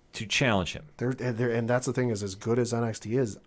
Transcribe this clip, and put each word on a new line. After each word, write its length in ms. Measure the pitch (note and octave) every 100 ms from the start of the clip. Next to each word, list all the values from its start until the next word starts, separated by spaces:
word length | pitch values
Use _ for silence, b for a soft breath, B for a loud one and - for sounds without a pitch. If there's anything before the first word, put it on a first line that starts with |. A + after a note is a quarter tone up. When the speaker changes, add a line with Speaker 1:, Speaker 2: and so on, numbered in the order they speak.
| _
Speaker 1:
to 140 | - A2
challenge 480 | - C3+ G2+ E2+
him. 100 | D2 - -
Speaker 2:
There, 140 | B2
and 260 | B2+ B2 A2+
there, 120 | B2
and 160 | A#2 A2+
that's 160 | B2 B2+
the 80 |
thing 160 | B2 B2
is, 120 | G#2
as 140 | G2+ G2+
good 240 | A2+ A#2+
as 140 | A#2
N 100 | A#2
X 160 | A#2 G#2+
T 160 | G#2+ B2
is, 220 | A2+ F#2+